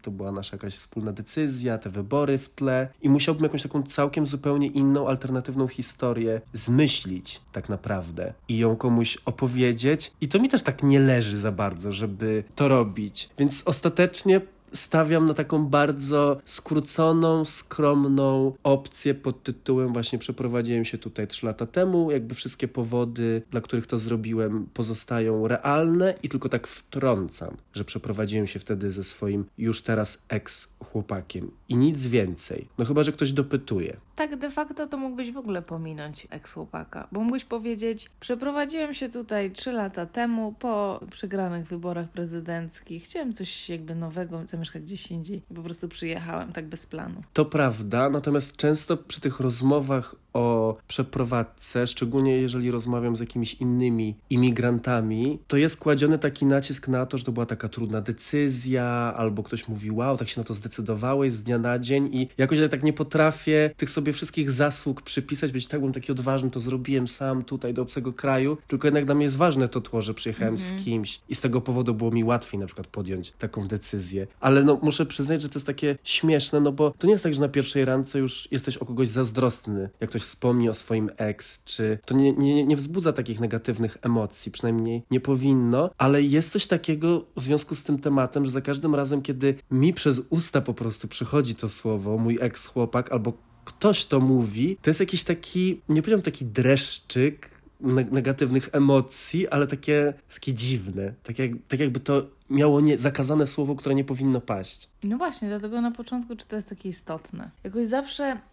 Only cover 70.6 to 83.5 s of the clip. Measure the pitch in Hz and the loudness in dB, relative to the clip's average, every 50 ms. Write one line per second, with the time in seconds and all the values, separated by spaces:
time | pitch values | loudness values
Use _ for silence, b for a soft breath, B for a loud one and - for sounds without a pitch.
70.6 | 185 180 190 190 196 120 113 110 101 - - - _ - - - - 127 117 127 | -2 -2 -4 -4 -4 -2 -2 -2 -2 -4 -8 -10 _ -6 -4 -2 0 0 0 0
71.6 | 123 131 120 127 120 120 113 107 117 117 117 117 110 113 120 117 - - - 98 | 0 0 0 0 0 0 0 0 0 0 2 2 2 2 2 0 0 -4 -6 -6
72.6 | 98 92 - - 95 - - 107 95 92 95 90 87 - - - 117 107 - 110 | -6 -8 -10 -12 -14 -10 -8 -8 -6 -4 -4 -6 -6 -8 -10 -8 -8 -6 -6 -6
73.6 | 98 95 107 98 - - - 101 92 90 95 98 98 - - _ - 135 135 139 | -6 -4 -4 -4 -4 -4 -4 -4 -4 -4 -4 -4 -6 -6 -6 _ 4 6 8 8
74.6 | 139 147 143 131 151 151 143 - 156 135 - - 139 139 165 147 147 139 - 147 | 8 8 6 6 4 2 2 2 0 -2 -2 -2 0 0 0 0 -2 -4 -6 -6
75.6 | 139 - 139 - 151 143 143 - - - - - - 160 156 143 143 - 151 147 | -6 -6 -4 -2 -2 -2 -2 -2 -4 -2 0 2 4 4 4 4 4 2 2 4
76.6 | 147 147 139 143 151 147 147 - - 190 214 190 - 165 147 135 147 139 139 139 | 4 4 4 4 2 2 2 4 4 6 6 6 4 2 2 2 0 2 2 0
77.6 | 135 - - 139 131 127 131 131 131 - - 139 131 127 - - - - - 131 | 0 2 2 2 2 2 2 0 0 0 -2 -2 -2 -2 -2 -6 -6 -4 -4 -4
78.6 | - 135 - - 120 120 120 123 131 113 - 131 127 113 107 127 127 123 - - | -2 -4 -6 -6 -6 -4 0 0 2 2 2 2 0 0 2 2 2 2 2 0
79.6 | - 110 104 98 95 98 - - 113 110 - 110 - - - - - 123 123 123 | -4 -4 -4 -4 -4 -6 -6 -6 -6 -4 -4 -2 -2 -2 -2 0 2 2 4 4
80.6 | 120 113 107 - - - 113 110 107 104 - - 110 107 104 - - - - - | 4 2 2 -2 -2 -2 -2 0 0 -2 -2 -4 -4 -4 -4 -2 -4 -4 -4 -6
81.6 | _ - - - 110 107 107 107 - - 127 135 139 139 135 143 139 139 147 147 | _ -8 -4 -2 0 0 -2 -2 -2 0 4 4 6 6 6 4 4 4 4 4
82.6 | 143 143 151 139 139 147 170 196 165 160 135 135 120 - 113 107 120 107 | 4 4 2 2 0 -2 -4 -2 0 0 0 0 -2 -4 -4 -2 -2 -2